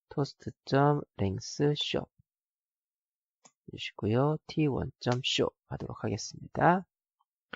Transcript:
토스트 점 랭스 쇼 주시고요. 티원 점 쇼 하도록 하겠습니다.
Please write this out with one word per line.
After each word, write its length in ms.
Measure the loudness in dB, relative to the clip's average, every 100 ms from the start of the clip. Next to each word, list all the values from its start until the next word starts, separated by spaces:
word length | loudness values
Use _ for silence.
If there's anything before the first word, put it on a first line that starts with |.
| -8
토스트 420 | -4 -4 -6 -14 -12 0
점 360 | 4 4 2 -2 -2
랭스 560 | -2 -2 -6 0 2 2
쇼 280 | -2 -4 -6 _ _ _ _ _ _ _ _ _ _ _ _ _ -20 _ -18
주시고요. 680 | -12 -12 -4 0 2 2 0 -4
티원 460 | 0 0 0 -4 -4
점 200 | -2 0
쇼 260 | 0 0 0 -2 -12
하도록 340 | -10 -8 -6
하겠습니다. 840 | -4 -4 -8 -14 -8 2 4 4 0 _ _ _ _ _ _